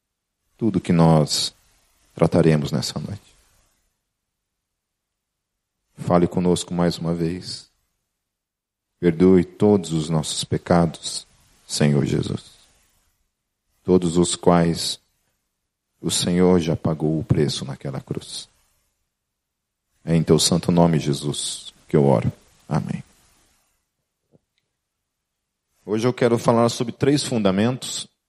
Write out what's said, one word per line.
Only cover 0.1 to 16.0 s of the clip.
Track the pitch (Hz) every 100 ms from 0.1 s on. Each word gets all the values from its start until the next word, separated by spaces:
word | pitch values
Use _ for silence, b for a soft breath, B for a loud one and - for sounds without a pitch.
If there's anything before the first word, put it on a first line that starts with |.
| _ _ _ _ _
tudo | 113 92
que | -
nós | 85 82 80 73 - - - _ _ _ _ _
trataremos | - 82 90 80 78 71
nessa | 71 - -
noite. | - 101 _ _ _ _ _ _ _ _ _ _ _ _ _ _ _ _ _ _ _ _ _ _ _ _ _ _ _ -
Fale | - 87 87
conosco | 92 90 85 -
mais | 87 87 -
uma | 82 85
vez. | 82 90 - - - _ _ _ _ _ _ _ _ _ _ _ _ _
Perdoe | 87 80 92 92
todos | 80 - 104 101 80
os | 80 76
nossos | 80 71 -
pecados, | - - - 87 85 - - - - _ _ _ -
Senhor | - 73 71 -
Jesus, | - - - - _ _ _ _ _ _ _ _ _ _ _ _ _
todos | - 90 87 85
os | 85 -
quais | - 87 85 80 - - _ _ _ _ _ _ _ _ _
o | _